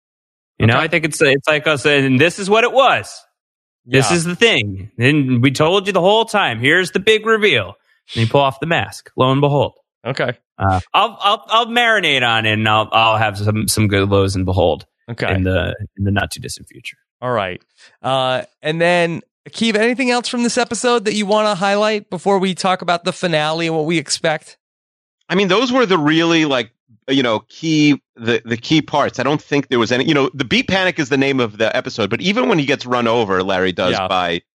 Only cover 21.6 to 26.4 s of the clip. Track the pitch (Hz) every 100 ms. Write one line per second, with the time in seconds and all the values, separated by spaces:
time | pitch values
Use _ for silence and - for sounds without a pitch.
21.6 | 196 202 214 214 - 175 196 196 190 175
22.6 | 185 185 175 170 185 - 180 151 156 160
23.6 | 165 160 151 165 - - 165 156 - -
24.6 | _ _ _ _ _ _ - 180 196 196
25.6 | 254 254 208 185 147 165 170 165